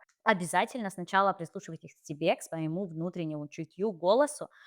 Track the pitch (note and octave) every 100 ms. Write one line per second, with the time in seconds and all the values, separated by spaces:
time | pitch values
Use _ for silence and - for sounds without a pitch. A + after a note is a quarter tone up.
0 | _ _ A3 G3 F3 F3+ A#3 B3+ G3+ -
1 | F3 G3 G3 F#3 E3 G3 - D#3+ E3+ _
2 | - D3 E3 B3+ - E3 D#3 E3+ G3 D#3+
3 | E3+ F3+ D#3 D3+ D3 - D#3 - G#3+ E3+
4 | E3+ A#3 D4 - - -